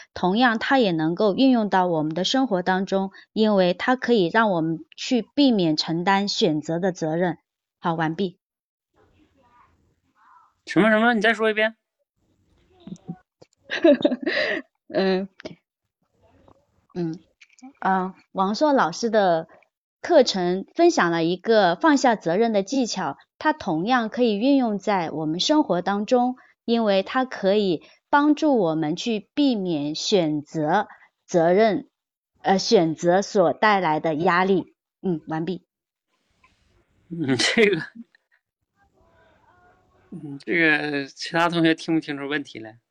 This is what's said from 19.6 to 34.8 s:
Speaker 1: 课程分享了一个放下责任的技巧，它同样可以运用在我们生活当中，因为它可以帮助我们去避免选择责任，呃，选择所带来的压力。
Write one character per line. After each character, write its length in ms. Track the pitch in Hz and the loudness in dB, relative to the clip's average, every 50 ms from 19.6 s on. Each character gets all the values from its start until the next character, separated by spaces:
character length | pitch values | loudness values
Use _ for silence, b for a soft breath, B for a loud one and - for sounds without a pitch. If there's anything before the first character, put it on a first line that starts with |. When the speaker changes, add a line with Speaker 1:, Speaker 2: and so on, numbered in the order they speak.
| b b _ _ _ _ _ _ | b b _ _ _ _ _ _
Speaker 1:
课 220 | - - 339 302 | -2 2 4 4
程 420 | 247 - - 190 175 175 180 190 190 - _ | 4 4 0 -2 -2 -2 -2 -4 -6 -6 _
分 180 | - 339 349 | 2 2 4
享 180 | 330 - 190 170 | 4 2 0 0
了 140 | 170 170 165 | 0 0 0
一 120 | 165 180 | -2 -2
个 380 | 185 - 220 226 214 202 170 170 | -2 0 2 4 4 4 2 2
放 220 | 175 - 320 285 | 2 2 2 4
下 180 | 262 - 254 226 | 4 4 2 0
责 220 | 202 - 165 165 | 0 -2 -2 0
任 160 | 202 233 233 | 0 0 0
的 100 | 220 202 | 0 -2
技 240 | 196 - - 269 247 | -2 -2 -2 -2 -2
巧， 320 | 208 - 190 180 139 b b b _ _ - | -2 -4 -6 -6 -8 b b b _ _ -4
它 140 | - 311 | -2 -2
同 320 | 302 - - - 160 156 175 | -2 -2 -4 -4 -4 -2 0
样 260 | 226 254 247 226 214 | 0 0 0 -2 -2
可 120 | - 240 | -2 0
以 140 | 247 226 208 | 0 0 0
运 200 | 196 226 277 285 | 2 2 2 2
用 220 | 269 254 226 208 190 | 2 2 0 -2 -4
在 320 | - 214 202 185 165 151 | -2 -2 -2 -2 -2 -4
我 160 | - 151 160 | -6 -6 -4
们 140 | 151 156 180 | -4 -4 -2
生 240 | - - 202 202 196 | 0 2 2 2 2
活 180 | - 180 175 | 2 0 -2
当 240 | 180 190 202 202 208 | -2 -2 -4 -4 0
中， 300 | - 254 247 247 254 254 b b b b _ _ | 0 2 2 2 0 -4 b b b b _ _
因 200 | - 233 233 226 | -2 -2 0 2
为 180 | 208 196 190 | 2 2 0
它 220 | 190 - - 262 262 | 0 -2 -2 -4 -4
可 320 | 254 - - - 190 196 | -4 -4 -2 0 0 2
以 260 | 214 208 190 170 143 b b b b _ _ | 2 2 0 -2 -2 b b b b _ _
帮 240 | - 285 285 302 294 | 0 2 4 2 2
助 220 | 285 320 302 277 233 | 2 2 2 2 2
我 160 | 185 160 156 | 2 0 0
们 180 | 156 156 151 156 | -2 -2 -4 -4
去 340 | - - 233 220 208 - _ _ | -4 -4 -4 -4 -6 -6 _ _
避 220 | - 294 277 240 | 0 0 0 0
免 380 | 208 185 180 165 147 143 147 156 | 0 -2 -4 -4 -4 -4 -6 -6
选 480 | - - - 220 190 165 151 151 147 | -6 -2 0 0 2 2 0 -2 -4
择 440 | 143 - - 160 151 151 175 214 202 B B B B B _ _ _ | -6 -6 -6 -4 -2 0 0 0 -2 B B B B B _ _ _
责 260 | - - 175 160 170 | -2 0 2 2 4
任， 360 | 180 202 220 220 190 147 - - _ _ _ _ _ _ _ _ _ _ | 4 4 4 2 0 -2 -6 -10 _ _ _ _ _ _ _ _ _ _
呃， 160 | - 156 196 190 | -2 0 0 0
选 360 | 190 - 233 196 165 160 151 | 2 2 2 2 2 2 -2
择 280 | - - 175 175 196 | -2 0 2 2 2
所 300 | 202 - - 208 175 156 - | 0 0 0 2 2 2 2
带 260 | - - 214 208 196 | 0 2 2 2 2
来 180 | 180 160 156 156 | 0 0 -2 -2
的 160 | - 165 156 | -2 -4 -2
压 300 | 143 175 190 170 180 185 | -2 0 0 2 2 2
力。 320 | 190 196 170 135 - _ _ | 2 0 0 -2 -4 _ _